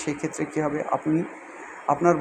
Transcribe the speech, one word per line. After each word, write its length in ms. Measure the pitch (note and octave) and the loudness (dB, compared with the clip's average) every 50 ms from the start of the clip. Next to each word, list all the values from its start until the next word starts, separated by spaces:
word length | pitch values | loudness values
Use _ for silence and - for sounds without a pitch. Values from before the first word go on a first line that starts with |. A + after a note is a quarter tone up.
সেক্ষেত্রে 420 | - D#3 C#3+ D3 - D#3 - - D#3 C#3+ | -2 -4 -2 -2 -4 -4 -2 -4 -4 -4
কী 60 | - D#3 D#3 | -2 0 0
হবে, 160 | D3 C#3+ D3+ - - - | 0 0 -2 -2 0 -2
আপনি 220 | C#3+ - D#3 D#3 E3 F#3 - - - - - - - - - - - - - | 0 2 2 2 2 2 -2 -6 -12 -16 -16 -16 -16 -16 -16 -16 -4 -2 0
আপনার 220 | D3 C#3+ F3 F3 F3 D3+ | 2 4 6 6 6 6